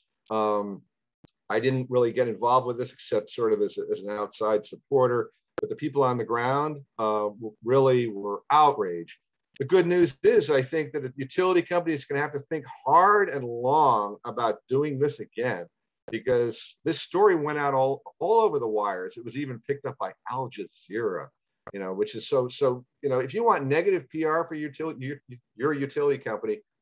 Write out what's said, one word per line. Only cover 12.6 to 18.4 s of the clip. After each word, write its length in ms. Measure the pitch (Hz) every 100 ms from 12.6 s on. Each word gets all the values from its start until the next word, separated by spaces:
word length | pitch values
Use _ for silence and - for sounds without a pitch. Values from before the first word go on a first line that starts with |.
| - -
hard 460 | 135 160 190 208 185
and 160 | 139 123
long 720 | 120 127 151 143 113 101 104 120
about 320 | 113 117 107 -
doing 280 | 131 151 135
this 220 | 143 139
again, 480 | 104 - 123 92 87 _ _ _ -
because 680 | 113 117 120 120 110 - _
this 160 | 170 156
story 360 | - 180 208 170
went 240 | 147 151
out 160 | 143 135
all, 260 | 135 139 - -
all 240 | 175 226